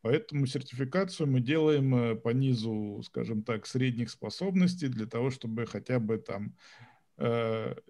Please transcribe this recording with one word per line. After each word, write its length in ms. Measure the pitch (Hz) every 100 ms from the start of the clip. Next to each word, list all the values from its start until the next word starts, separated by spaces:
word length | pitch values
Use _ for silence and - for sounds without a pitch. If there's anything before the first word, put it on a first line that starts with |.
Поэтому 440 | 110 151 - 147 131
сертификацию 800 | 135 - 123 131 180 190 180 147
мы 120 | 127
делаем, 540 | 120 156 156 147 135
э, 220 | 123 117 113
по 140 | 117
низу, 720 | 127 135 117 113 107 104 104
скажем 380 | 120 120 113 110
так, 220 | 107 110 -
средних 440 | 127 131 117 117
способностей 800 | - 107 - 190 185 180 180 143
для 180 | 113 107
того, 240 | 120 135
чтобы 360 | 127 117 113 113
хотя 340 | 104 - 127
бы 180 | 110 110
там, 380 | - 101 107 - - - 117 _ _ -
э, 580 | 120 117 113 110 110 -